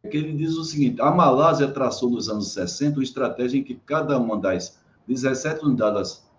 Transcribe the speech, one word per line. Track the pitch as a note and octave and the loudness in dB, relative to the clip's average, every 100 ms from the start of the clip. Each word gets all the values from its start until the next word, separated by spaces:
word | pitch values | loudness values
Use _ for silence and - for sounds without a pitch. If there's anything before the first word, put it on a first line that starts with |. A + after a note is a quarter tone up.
| - | -4
que | D3+ | -4
ele | D#3 | -4
diz | C#3+ D#3+ D#3+ | -4 -2 -4
o | |
seguinte: | D#3+ D3 C3 A#2 | -4 0 0 2
"A | C#3 | 2
Malásia | F3 D3+ C3 D#3+ D3+ C#3 | 4 4 6 4 4 0
traçou | C#3 B2+ - B2 | 0 -2 0 -2
nos | A#2 A2 | 0 -2
anos | G#2 G2 | -4 -6
sessenta | G2+ F2 - D3 C#3+ | -6 -6 -2 -2 0
uma | |
estratégia | C3 - A#2+ - B2 C3+ | -4 -2 -4 -2 0 0
em | |
que | C3 | -2
cada | B2 - D#3 D3 C3+ | -12 -4 -2 0 0
uma | A2+ G#2 | 0 0
das | F#2+ F2+ - _ _ _ - | 0 -2 -6 _ _ _ -6
dezessete | B2 C3+ B2+ D3+ D#3 | -2 0 0 -2 0
unidades | D3+ A#2+ G#2+ G2+ E2+ - _ | 0 2 2 0 -4 -10 _